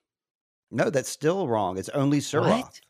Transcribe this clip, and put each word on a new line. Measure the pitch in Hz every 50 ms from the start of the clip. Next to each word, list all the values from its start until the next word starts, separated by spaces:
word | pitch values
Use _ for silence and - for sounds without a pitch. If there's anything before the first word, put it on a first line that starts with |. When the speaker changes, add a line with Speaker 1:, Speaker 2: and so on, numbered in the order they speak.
| _ _ _ _ _ _ _ _ _ _ _ _ _ -
Speaker 1:
No, | - 120 170 -
that's | 170 135 117 -
still | - - 139 151 180 196 185 135
wrong. | 117 107 101 90 92 92
It's | 92 -
only | - 143 135 139 147 147
Suroth. | - - - 151 170 165
Speaker 2:
What? | - 240 262 - - - - _